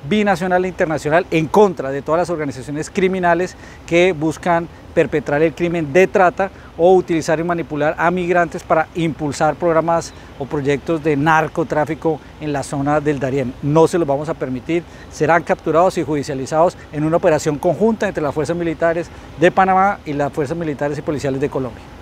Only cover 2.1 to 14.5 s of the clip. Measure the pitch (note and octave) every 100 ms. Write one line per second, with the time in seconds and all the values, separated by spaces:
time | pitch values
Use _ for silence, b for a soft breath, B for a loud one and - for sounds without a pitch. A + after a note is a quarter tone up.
2.1 | D#3+ E3+ E3+ C#3+ C3 B2+ D3 D#3 - F#3
3.1 | F#3 F3 E3+ F3+ - B B - E3+ F#3
4.1 | D#3 D#3 D3 F#3 E3+ E3+ B - - C#3+
5.1 | D#3 C#3+ D3 E3 - F3 E3+ D3+ D#3 F#3
6.1 | G#3 F3+ - F#3+ B B - E3+ F#3 F3+
7.1 | E3 C#3+ D#3 F3 E3+ C3+ D3+ D3 - E3
8.1 | F3+ E3+ F3 E3 F3 - D#3+ D#3 F3+ E3
9.1 | C3+ D3+ B2+ D#3 D3 F3 D#3+ D#3+ E3 -
10.1 | - B - B2+ D3+ C3+ C#3 - E3 D3+
11.1 | C#3+ D#3 D#3+ D3+ - D#3 D3+ D3 D#3 E3
12.1 | D3 B - D3+ C#3 C3 D3 C#3 D3+ D3
13.1 | C#3+ C3+ C#3 A#2+ - C#3 D#3 D#3+ F#3 D3+
14.1 | C#3 D#3 D#3 C#3